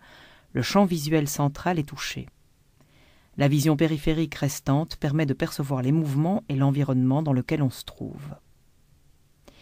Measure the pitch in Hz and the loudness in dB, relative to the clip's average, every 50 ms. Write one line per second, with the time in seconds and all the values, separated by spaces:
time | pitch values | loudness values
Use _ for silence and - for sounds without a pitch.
0 | - - - - - - - - _ _ - 135 120 - - 196 202 175 175 160 | -12 -20 -20 -20 -20 -20 -20 -20 _ _ -4 -4 -4 2 4 4 4 4 2 -2
1 | 143 156 160 156 147 143 - - 143 143 143 - - 175 180 156 147 - 143 - | -2 0 0 0 0 0 -2 -2 -2 -2 -2 -2 -4 -4 -2 -2 -4 -6 -8 -10
2 | - - - 131 127 - _ _ _ _ _ _ _ _ _ _ _ _ _ _ | -8 -8 -8 -10 -12 -14 _ _ _ _ _ _ _ _ _ _ _ _ _ _
3 | _ _ _ _ _ _ - 143 143 139 147 147 139 160 151 143 165 156 160 151 | _ _ _ _ _ _ -2 2 2 4 4 4 4 4 4 4 2 2 0 0
4 | - 160 156 160 165 151 - - 147 139 - - - - 135 147 165 - - - | 0 0 2 2 0 -2 -2 -4 -4 -4 -4 -4 -2 2 2 2 2 -2 -6 -4
5 | - 147 139 160 156 139 131 - 165 160 - - 143 135 139 127 123 131 151 165 | -2 -2 0 0 0 0 0 -2 -2 -6 -4 -6 -4 -4 -2 -2 0 2 2 2
6 | 160 147 135 143 156 175 202 220 - - 143 135 139 139 135 143 143 139 131 127 | 2 0 0 0 2 2 0 -2 -2 -4 -2 2 2 2 2 2 0 0 2 2
7 | 127 131 135 151 160 147 135 127 - - 160 156 139 127 - - - - - - | 2 2 2 2 2 2 0 0 0 -2 0 0 0 0 -2 -4 -16 -18 -14 -12
8 | - - - - 143 147 143 - _ _ - _ _ _ _ _ _ _ _ _ | -12 -12 -12 -14 -14 -16 -16 -18 _ _ -20 _ _ _ _ _ _ _ _ _
9 | _ _ _ _ _ _ _ _ _ - _ - | _ _ _ _ _ _ _ _ _ -20 _ -20